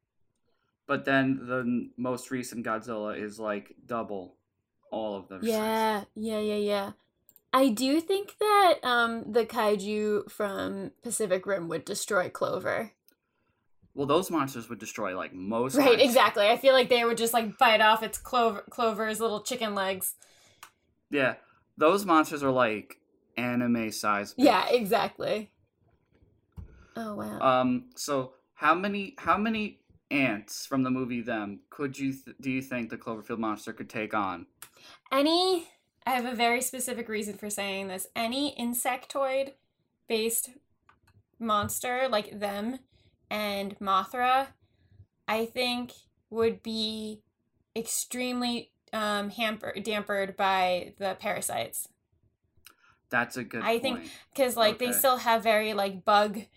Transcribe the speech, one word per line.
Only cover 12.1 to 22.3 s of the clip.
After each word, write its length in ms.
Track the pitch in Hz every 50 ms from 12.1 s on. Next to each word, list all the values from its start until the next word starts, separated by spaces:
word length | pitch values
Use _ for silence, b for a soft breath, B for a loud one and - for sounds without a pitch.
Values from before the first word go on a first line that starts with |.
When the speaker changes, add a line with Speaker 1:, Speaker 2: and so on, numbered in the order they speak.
| 214 185 175 -
Speaker 2:
Clover. 600 | - - - - - 185 - - 92 - 226 214 - _ _ _ _ _ _ _ _ _ _ _ _ _ _ _ _ _ _ _ -
Speaker 1:
Well, 140 | 139 139
those 220 | 131 147 175 185 -
monsters 380 | 175 156 135 135 131 117 110
would 120 | 113 117 107
destroy, 360 | 107 101 - 123 104 95 92
like, 160 | 92 82 76 -
most 420 | 92 92 101 113 117 123 135 -
Speaker 2:
Right, 220 | 277 269 262 233
Speaker 1:
kaiju. 60 | 214 269
Speaker 2:
exactly. 460 | 247 233 254 208 220 220 214 202 208
I 80 | 240
feel 160 | - 269 269 262
like 160 | 262 247 -
they 160 | 247 240 233
would 120 | 233 233
just, 160 | 220 226 226 247
like, 240 | 233 226 208 -
bite 220 | - 262 233 220 208
off 240 | 220 214 226 220 226
its 140 | 208 -
Clover, 460 | - - - 262 247 233 226 202 196 - -
Clover's 520 | - - 233 220 214 196 220 220 220 208
little 200 | 233 214 208 208
chicken 340 | - - 247 247 233 208 202
legs. 400 | 202 190 190 196 190 - - - - B B B B B B B B B B B B _ _ _ _ _ -
Speaker 1:
Yeah, 260 | - 143 131 120 110 - b b b b b b _
those 260 | - 151 160 190 202 208
monsters 380 | 185 160 156 151 -